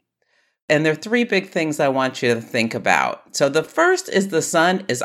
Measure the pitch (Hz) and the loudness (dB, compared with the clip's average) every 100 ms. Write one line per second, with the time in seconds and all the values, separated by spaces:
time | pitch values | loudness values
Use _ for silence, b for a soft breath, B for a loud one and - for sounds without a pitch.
0 | _ _ _ _ _ _ - 151 156 156 | _ _ _ _ _ _ 0 2 2 -2
1 | 214 240 233 196 185 180 156 151 143 131 | -2 0 0 -2 -2 -2 -2 0 0 0
2 | 131 127 123 113 113 123 113 117 95 82 | -2 -2 -2 -2 -2 -4 -2 -2 2 2
3 | 64 - - - 139 151 160 - 349 370 | 2 -4 -10 -2 0 0 -2 0 2 2
4 | - 196 196 160 156 170 170 190 - 120 | 0 -2 0 -2 0 2 2 0 -4 -6